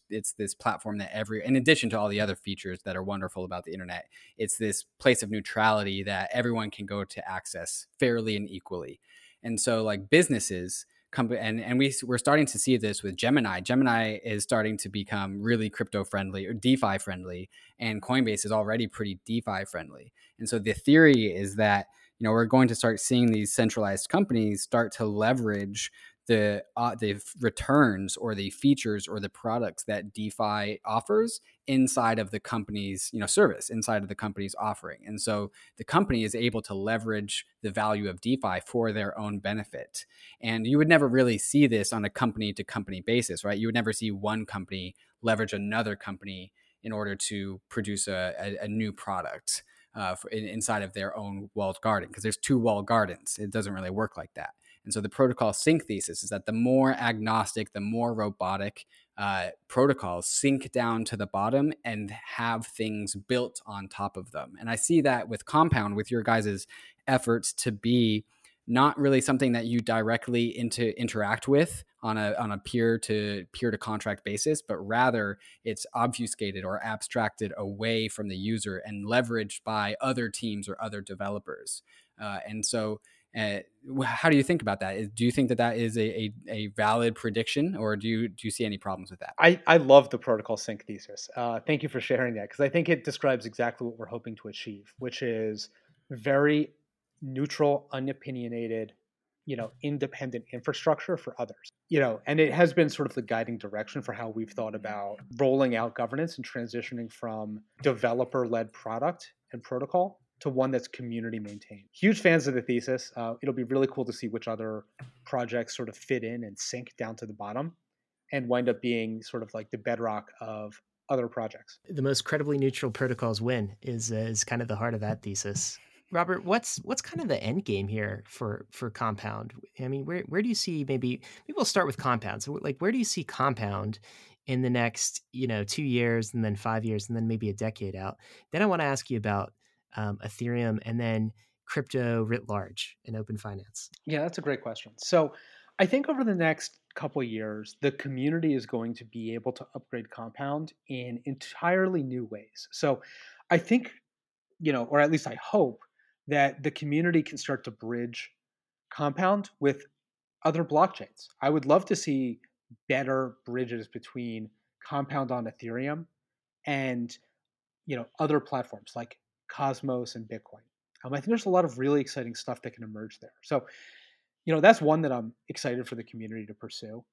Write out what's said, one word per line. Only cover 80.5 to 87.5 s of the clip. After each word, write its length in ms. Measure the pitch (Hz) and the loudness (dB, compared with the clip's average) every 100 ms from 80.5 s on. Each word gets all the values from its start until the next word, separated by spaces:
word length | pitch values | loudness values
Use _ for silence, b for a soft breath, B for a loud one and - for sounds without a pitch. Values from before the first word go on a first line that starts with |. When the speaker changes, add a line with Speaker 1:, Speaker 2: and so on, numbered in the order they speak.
| 104 101 | -6 -8
Speaker 1:
or 120 | 95 | -8
other 200 | 110 104 | -8 -8
developers. 800 | 98 95 101 101 - - - - b b b - | -10 -8 -6 -6 -8 -12 -10 -10 b b b -12
Uh, 180 | 104 101 - | -10 -8 -8
and 200 | 107 107 | -4 -2
so, 340 | 117 107 107 b b b - | 0 -2 -4 b b b -4
uh, 200 | 107 101 - _ 131 | -2 -2 -6 _ -6
wh-, 180 | 135 | -2
how 260 | 123 - 165 | -2 2 6
do 60 | 143 | 6
you 60 | |
think 200 | 135 170 | 6 2
about 180 | 107 98 | 2 -2
that? 160 | 95 98 | -2 -4
Is, 120 | 107 | -6
do 140 | 113 | 0
you 60 | 120 | 2
think 180 | 131 123 | 4 2
that 80 | 120 | 4
that 180 | 117 113 | 2 2
is 200 | 113 113 | 0 0
a, 260 | 110 107 | 0 -2
a, 100 | 110 117 - | -6 -6 -10
a 180 | 110 104 | -6 -6
valid 460 | 104 107 117 117 | 2 4 4 2
prediction, 600 | - 117 107 113 | 0 -2 -2 0